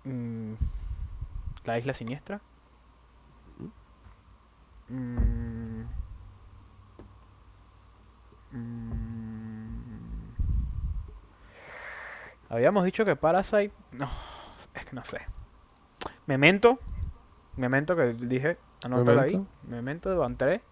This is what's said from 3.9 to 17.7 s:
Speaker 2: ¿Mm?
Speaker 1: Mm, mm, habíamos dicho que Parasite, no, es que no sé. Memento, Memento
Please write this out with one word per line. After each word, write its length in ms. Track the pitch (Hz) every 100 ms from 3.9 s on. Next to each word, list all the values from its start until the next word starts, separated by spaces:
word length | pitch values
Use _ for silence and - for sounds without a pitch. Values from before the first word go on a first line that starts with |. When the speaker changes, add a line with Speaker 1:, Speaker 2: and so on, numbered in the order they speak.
| - - - - - - _ - - -
Speaker 2:
¿Mm? 60 | 127
Speaker 1:
Mm, 880 | 123 240 233 233 233 226 226 226 226 - - - - - - - - - - - - - - - - - - - - - - - - - -
mm, 1800 | 123 117 117 113 113 113 113 110 110 110 110 110 117 117 110 113 110 55 - - - - - - - - - - - - - - - - - - - - - -
habíamos 340 | 117 131 202
dicho 220 | 180 - 208
que 100 | 143
Parasite, 560 | 156 180 196 208 208 - -
no, 180 | 123 135 - - - - - -
es 120 | - -
que 100 | 131
no 80 | -
sé. 160 | - - - - - - - _ _ - - -
Memento, 540 | 135 143 196 233 254 - - - - - - - -
Memento 380 | 127